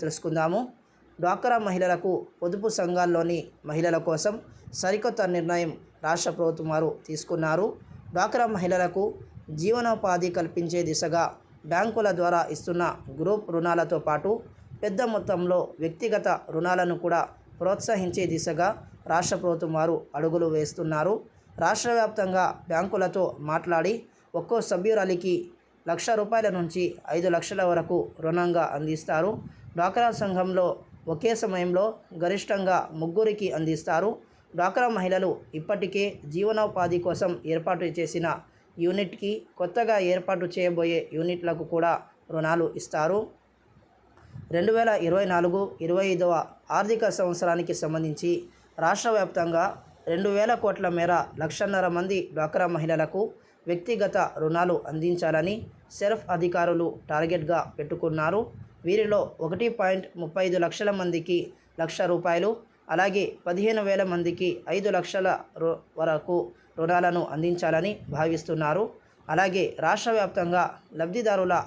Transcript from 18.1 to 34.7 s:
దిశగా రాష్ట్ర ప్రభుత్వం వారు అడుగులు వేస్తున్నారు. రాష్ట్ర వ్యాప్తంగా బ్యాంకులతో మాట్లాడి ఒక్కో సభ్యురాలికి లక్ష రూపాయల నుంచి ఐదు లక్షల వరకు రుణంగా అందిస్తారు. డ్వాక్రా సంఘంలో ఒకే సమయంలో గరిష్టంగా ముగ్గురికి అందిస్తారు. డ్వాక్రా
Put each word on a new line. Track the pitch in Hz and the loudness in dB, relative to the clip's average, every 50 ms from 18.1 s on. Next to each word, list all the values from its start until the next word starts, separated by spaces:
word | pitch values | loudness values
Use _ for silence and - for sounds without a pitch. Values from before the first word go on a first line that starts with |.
| 175 202 185 160 160 | -2 -2 -2 -2 -2
దిశగా | 160 - 180 165 151 170 196 226 - - - - - - - 160 | -2 -2 -2 0 0 0 0 -2 -4 -8 -20 -20 -12 -4 0 0
రాష్ట్ర | 170 - - 208 175 180 | 0 2 0 -2 -2 0
ప్రభుత్వం | 175 170 165 175 160 160 156 | 0 -2 0 -2 -2 0 2
వారు | 156 165 170 160 - - - 143 | 2 2 2 0 -2 -6 -4 -2
అడుగులు | 156 165 160 175 170 165 156 | 0 0 2 2 2 2 2
వేస్తున్నారు. | 156 151 143 - - 170 156 156 151 156 180 220 220 - - _ _ _ _ - - 165 | 0 0 -2 -4 -4 -4 -2 0 0 2 2 0 -2 -4 -10 _ _ _ _ -6 0 0
రాష్ట్ర | 170 214 208 - 240 233 233 | 2 2 2 0 2 2 4
వ్యాప్తంగా | 220 214 214 220 196 185 185 185 180 160 - - - - | 2 2 2 0 0 2 2 2 2 2 0 -4 -6 -2
బ్యాంకులతో | 165 160 180 196 - 196 190 180 165 196 180 143 - - 147 151 | 0 0 0 0 0 0 0 0 2 0 0 0 -2 -4 -4 -2
మాట్లాడి | 156 165 165 175 175 165 160 185 226 226 - - _ _ _ _ - 170 | -2 -2 0 2 2 2 2 2 0 -2 -6 -12 _ _ _ _ -6 -6
ఒక్కో | 165 - 226 226 202 - | -2 0 0 0 0 0
సభ్యురాలికి | 202 175 180 220 220 214 190 185 185 175 175 190 180 - - - - - _ _ _ _ - 160 | 0 0 2 2 2 4 2 2 0 0 0 0 0 0 -2 -4 -12 -20 _ _ _ _ -4 -4
లక్ష | 170 165 - - 233 214 208 | -4 -2 0 0 2 2 2
రూపాయల | 202 226 226 214 208 185 180 | 2 2 2 2 2 0 0
నుంచి | 170 165 160 180 180 170 - - - - 147 170 | -2 -2 -2 -2 -2 -2 -4 -6 -8 -4 -2 0
ఐదు | 175 185 175 | 2 2 2
లక్షల | 170 - - 208 190 185 175 175 | 2 0 -2 -2 0 2 2 2
వరకు | 170 160 165 175 170 - - - - 160 | 2 2 0 0 0 -2 -2 -6 -6 -4
రుణంగా | 160 165 175 175 175 170 170 160 - - 143 | -2 0 2 2 2 2 2 2 0 0 -2
అందిస్తారు. | 151 156 156 151 - - 170 156 170 202 220 - - - - - - - - | -2 -2 -4 -4 -2 -2 0 0 0 0 -2 -4 -8 -14 -16 -20 -20 -8 -2
డ్వాక్రా | 170 170 190 190 240 240 233 220 226 214 | 0 0 2 2 2 2 2 2 0 -2
సంఘంలో | 196 185 185 185 185 185 185 180 170 - - - - - - - 165 160 | 0 0 0 0 2 2 2 2 2 0 -2 -8 -20 -20 -12 -6 -6 -4
ఒకే | 160 - 226 226 220 | 0 0 0 0 0
సమయంలో | - 214 190 180 175 180 175 185 202 220 226 - - - 185 170 165 | 0 -2 0 0 0 2 2 2 2 0 -2 -4 -12 -16 -8 -2 -2
గరిష్టంగా | 175 196 202 - - 214 196 190 185 185 160 - - 160 160 | 0 0 -2 -2 -2 -2 0 2 2 2 2 2 -2 -4 -4
ముగ్గురికి | 160 165 170 202 220 220 208 208 208 185 - | -4 -2 2 2 2 2 2 0 -2 -2 -2
అందిస్తారు. | 156 160 156 160 151 160 - 165 160 180 214 - - - - _ _ _ _ - | -2 0 0 -2 -2 -2 0 0 2 2 0 -2 -4 -10 -20 _ _ _ _ -2
డ్వాక్రా | 165 175 190 | 0 0 0